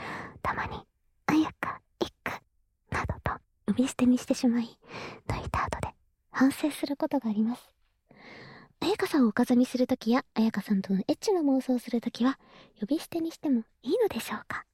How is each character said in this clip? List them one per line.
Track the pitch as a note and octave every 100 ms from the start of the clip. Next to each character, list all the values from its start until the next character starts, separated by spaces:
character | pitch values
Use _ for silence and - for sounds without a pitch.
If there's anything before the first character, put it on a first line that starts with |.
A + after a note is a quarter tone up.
| - - - -
た | -
ま | - -
に、 | - - _ _ _
「彩 | - D#4 D#4 -
香、 | - - _ -
一 | - _
句」 | - - _ _ _ _ -
な | - -
ど | -
と | - - _ _
呼 | -
び | G3+ C4+
捨 |
て | -
に | B3 B3
し | -
て |
し | B3+ B3
ま | A#3+
い、 | A#3 - - - - - -
抜 | -
い | -
た | -
後 | - -
で | - - _ _ _
反 | - C4
省 | - D4+
す | -
る | - C#4
こ | D#4
と | C#4
が | A3+
あ |
り | G#3
ま | A3
す。 | B3 - _ _ _ _ - - - - - - -
彩 | E4
香 | G#4+ F#4+
さ | D#4
ん |
を | A#3
お |
か | -
ず | A#3+
に | A#3+
す | B3+
る | B3 B3
と | B3+
き | A3
や、 | B3 -
彩 | - A3
香 | G3+
さ | -
ん | G3
と | -
の | F#3+ -
エ |
ッ | D4+
チ | A4
な | F#4
妄 | C#4+ C4
想 | C4
を | B3
す | -
る | A#3
と | -
き | -
は、 | B3 - _ - - -
呼 |
び | G3+ D#4
捨 | -
て | E4
に | E4
し | -
て | D4+
も | A#3+ - _
い | A#3+
い | A4+
の | G#4
で | A3+
し | -
ょ | G#3+
う | -
か？ | - -